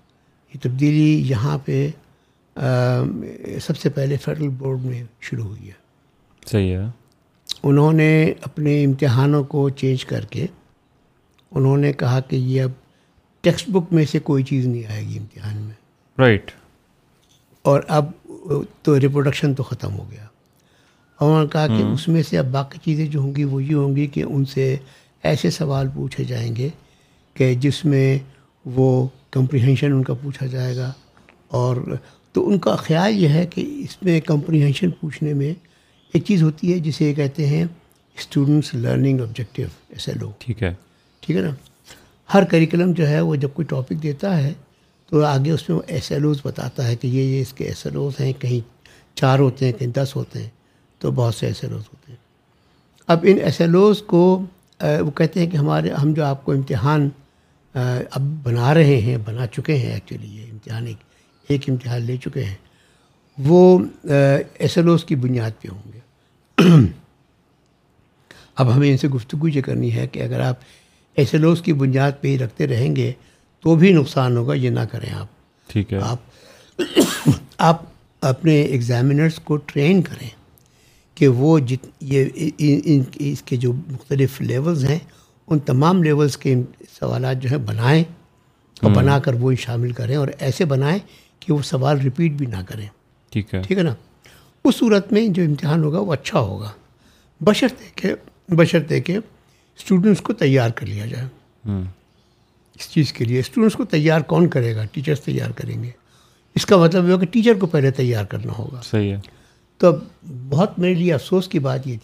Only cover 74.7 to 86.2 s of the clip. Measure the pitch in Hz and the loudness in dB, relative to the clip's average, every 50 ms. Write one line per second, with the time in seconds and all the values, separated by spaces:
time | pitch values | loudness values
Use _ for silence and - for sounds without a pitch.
74.7 | 117 120 117 107 - 113 110 104 101 101 101 - - _ _ _ _ _ _ - | 0 -2 -4 -4 -6 -10 -10 -10 -10 -10 -10 -12 -18 _ _ _ _ _ _ -6
75.7 | - 107 98 - 101 95 101 107 123 123 - - _ _ - - - - _ _ | -4 -4 -2 -2 -4 -4 -2 -4 -4 -6 -10 -16 _ _ -20 -20 -20 -20 _ _
76.7 | _ - - - - 381 - - - - - - 107 - - - - - 156 160 | _ -8 -8 0 2 2 2 2 -2 0 0 0 0 0 -4 -10 -2 2 4 4
77.7 | 165 - - - - _ _ _ _ _ - 135 127 - - 160 156 147 147 - | 4 2 -4 -14 -20 _ _ _ _ _ -2 -2 0 2 2 4 4 4 2 2
78.7 | 143 123 117 117 123 120 127 143 139 143 160 160 160 - - - 151 147 - - | 0 -2 -2 -2 0 0 2 2 2 2 2 0 0 -4 -4 -4 -4 -4 -4 -6
79.7 | - 143 143 156 196 185 156 - - - - - - - _ _ _ _ _ _ | -4 0 2 4 4 2 2 0 -6 -14 -16 -18 -18 -20 _ _ _ _ _ _
80.7 | _ _ _ _ _ _ _ _ _ - 147 139 123 120 135 156 165 156 131 120 | _ _ _ _ _ _ _ _ _ 2 4 4 4 4 4 4 4 4 2 0
81.7 | 131 127 - - - _ 160 131 139 139 135 139 - - 160 156 - - 156 147 | -4 -6 -6 -14 -18 _ -6 -2 0 0 0 0 -2 -4 -4 -4 -2 0 2 2
82.7 | 139 147 - 165 147 139 131 - - - 143 143 143 - - - 139 123 131 123 | 2 2 2 2 2 2 2 -2 -6 -6 -6 -6 -6 -6 -6 -4 -2 -2 0 -2
83.7 | 123 135 165 - 135 120 - - 147 135 135 131 - - 131 117 117 131 143 170 | -2 -4 -6 -10 -12 -14 -8 -4 0 0 0 0 -2 -4 -4 -4 -2 -2 -2 -2
84.7 | 175 147 127 139 147 170 - - _ _ _ _ _ _ _ - 165 147 - - | 0 0 0 0 0 -2 -4 -10 _ _ _ _ _ _ _ -2 -2 -2 0 0
85.7 | 131 127 147 165 185 190 165 151 147 143 | 2 2 4 4 4 4 2 2 2 2